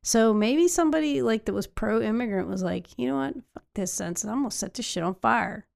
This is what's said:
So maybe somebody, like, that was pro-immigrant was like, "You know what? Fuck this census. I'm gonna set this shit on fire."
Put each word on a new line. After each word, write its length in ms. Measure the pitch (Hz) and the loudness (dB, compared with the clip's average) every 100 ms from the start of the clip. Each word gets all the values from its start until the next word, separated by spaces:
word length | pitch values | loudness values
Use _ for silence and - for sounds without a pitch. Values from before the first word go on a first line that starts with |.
So 300 | - 226 226 | 2 4 6
maybe 340 | 214 214 294 349 | 4 4 4 4
somebody, 540 | 349 320 311 302 277 | 4 4 2 2 0
like, 240 | 240 220 | 0 0
that 80 | 220 | -2
was 140 | 196 190 | -4 -4
pro-immigrant 800 | - 214 220 220 226 240 196 185 | -4 0 0 0 -2 0 -2 -2
was 160 | 185 | -4
like, 240 | 180 180 175 - | -2 -4 -8 -6
"You 120 | 247 | -2
know 80 | 269 | -2
what? 180 | 269 - - | -4 -6 -14
Fuck 120 | - _ | -20 _
this 180 | - 180 | -6 -6
census. 340 | - 180 180 208 | -4 -6 -6 -4
I'm 120 | 240 | -4
gonna 100 | 254 | -4
set 240 | - - | -4 -8
this 120 | - 220 | -8 -6
shit 160 | 180 | -4
on 100 | 170 | -4
fire." 520 | 185 226 233 202 208 - | 0 2 2 0 -8 -16